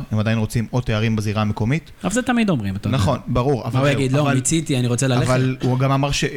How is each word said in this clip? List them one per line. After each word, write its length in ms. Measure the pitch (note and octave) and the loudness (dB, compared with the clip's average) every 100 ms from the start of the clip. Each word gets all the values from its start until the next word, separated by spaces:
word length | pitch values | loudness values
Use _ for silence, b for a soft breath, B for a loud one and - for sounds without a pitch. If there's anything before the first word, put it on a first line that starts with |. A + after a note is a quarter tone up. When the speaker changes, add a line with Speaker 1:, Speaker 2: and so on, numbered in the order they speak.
| C3+ | -2
Speaker 1:
הם 80 | G#2+ | -2
עדיין 180 | G#2+ A2+ | 0 0
רוצים 300 | G#2+ B2 - | 0 -2 -2
עוד 120 | B2+ | -2
תארים 320 | B2 G#2+ A2+ A2 | -2 0 0 0
בזירה 260 | G#2 G#2 | 0 0
המקומית. 500 | G#2+ G#2 A2 D#3 - - | 0 0 0 -2 -4 -8
Speaker 2:
אבל 100 | F3 | -2
זה 80 | G#3+ | -2
תמיד 280 | B3 A#3+ G#3+ | 0 2 2
אומרים, 260 | D3+ G2+ F#2+ | 0 -2 -4
אתה 120 | G#2 | -2
יודע. 100 | C3 | 0
Speaker 1:
נכון, 220 | G2 - - | 0 0 -2
ברור, 340 | A#2+ B2 C3 | 0 0 0
Speaker 2:
מה 40 | A#2 | 0
Speaker 1:
אבל 120 | B2+ | 0
Speaker 2:
הוא 80 | C#3+ | 2
Speaker 1:
זהו, 120 | C#3 | 2
Speaker 2:
יגיד? 120 | C3 | 2
"לא, 100 | C#3 | 2
Speaker 1:
אבל 120 | D3 | 2
Speaker 2:
מיציתי, 460 | C3 B2+ D#3+ D3+ C3 | 0 0 0 0 0
אני 80 | B2 | 0
רוצה 200 | A#2+ C3+ | 0 2
ללכת"? 200 | B2 A#2+ | 2 2
Speaker 1:
אבל 300 | B2+ C3 C3 | 2 0 0
הוא 180 | B2+ B2+ | 0 0
גם 120 | C3+ | 2
אמר 200 | C3+ C#3+ | 2 0
ש-, 120 | C#3 D3 | 0 -2